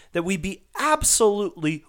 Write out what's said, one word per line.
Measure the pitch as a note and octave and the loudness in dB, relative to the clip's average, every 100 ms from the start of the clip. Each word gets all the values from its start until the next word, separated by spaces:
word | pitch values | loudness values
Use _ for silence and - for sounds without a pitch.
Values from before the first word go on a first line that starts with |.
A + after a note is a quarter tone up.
| - | -8
that | F3 | -4
we | E3+ G3 | -2 -2
be | F3+ F#3+ _ - | -4 -10 _ -4
absolutely | D4 D4+ - - A3 G3+ G3 E3+ D#3 D#3 | 0 2 2 4 4 2 -2 -4 -4 -4